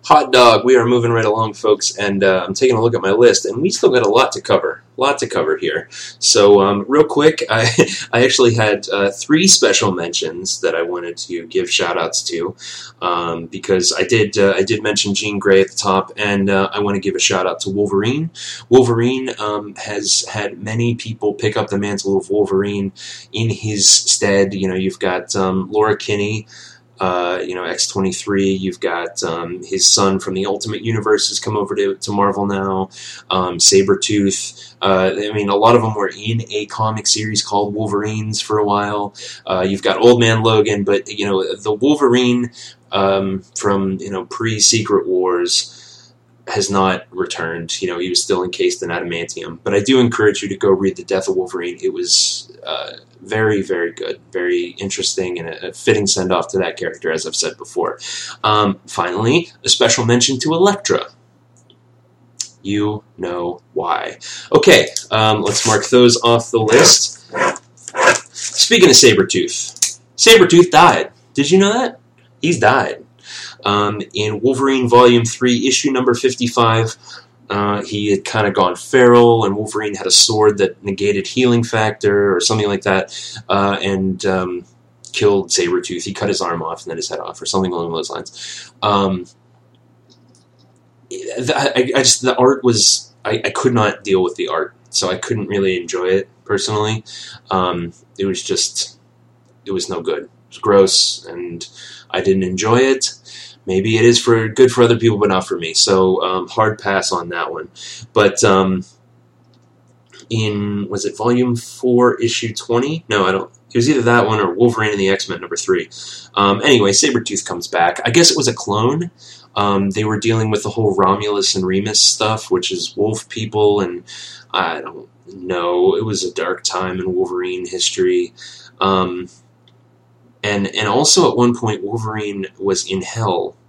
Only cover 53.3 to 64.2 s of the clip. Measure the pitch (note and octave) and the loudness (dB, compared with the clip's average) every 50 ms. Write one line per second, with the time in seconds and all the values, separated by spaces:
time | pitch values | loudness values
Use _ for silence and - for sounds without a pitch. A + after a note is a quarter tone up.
53.3 | G#2+ A2 A2 G#2+ G#2+ G2 F#2 F2+ F#2+ F2 E2+ E2+ E2 - D#2+ D#2+ - - _ _ | -2 0 0 2 0 0 -2 -2 -4 -4 -4 -6 -6 -8 -10 -10 -10 -10 _ _
54.3 | - F2+ F2+ F2+ F2 F2 F2 F2 E2+ - G2 G2 - - F#2+ - - - F#2 F2+ | -8 -6 -2 -2 -2 -2 -4 -6 -10 -10 -8 -8 -6 -4 -4 -4 -4 -4 -4 -4
55.3 | F2 F2 E2 E2 D#2+ - - F2 - - - - G#2+ G#2 G2+ G2 - F#2+ F#2 F#2 | -6 -8 -8 -10 -12 -12 -12 -12 -12 -6 0 0 0 2 2 -2 -2 -2 0 0
56.3 | F#2 F2 E2 - - F#2+ F2+ E2+ - - F2+ E2 D#2+ - - E2 D#2+ D#2+ D#2 D#2+ | 0 -2 -2 -2 -2 -4 -2 -4 -6 -6 -8 -8 -10 -8 -6 -6 -6 -4 -6 -8
57.3 | D#2 - - D#2+ D2+ _ - - - F2 E2+ E2+ - - - - - - - - | -6 -6 -6 -6 -6 _ -18 -10 -6 -4 -4 -4 -6 -8 -12 -14 -12 -12 -12 -14
58.3 | - - - G#2+ G#2+ G#2+ G#2 G2+ F#2+ - _ - - - F2+ F2 F2 G2+ A2 A#2 | -12 -6 -2 0 2 2 2 0 0 -4 _ -12 -6 -6 -4 -4 -2 -2 0 2
59.3 | C#3 F3 E3+ - - _ _ - - - B2+ A#2 - - A#2 A2+ A#2+ A#2+ A#2+ - | 2 0 0 -4 -14 _ _ 0 2 2 4 2 2 2 2 2 2 2 2 0
60.3 | C3+ B2 - D#3 D#3+ E3 F#3 G3+ G3 G3 - - - - - - _ _ _ _ | -2 -2 -2 -2 0 2 2 2 2 0 -2 -2 -2 -2 -2 -8 _ _ _ _
61.3 | _ _ _ _ _ _ _ _ _ _ _ _ _ _ _ _ _ _ _ _ | _ _ _ _ _ _ _ _ _ _ _ _ _ _ _ _ _ _ _ _
62.3 | _ _ - - _ _ _ G2 G2+ G#2 G#2 G#2 G#2+ G#2+ _ _ _ - F#2 F2 | _ _ -14 -14 _ _ _ -6 -4 -2 -2 -4 -4 -8 _ _ _ -10 -8 -8
63.3 | F2 F2 F2 F2 F2 - _ _ _ F2 F2 F2 D#2+ - - - - - | -6 -6 -6 -6 -8 -10 _ _ _ -6 -2 -2 -2 -2 -4 -8 -12 -14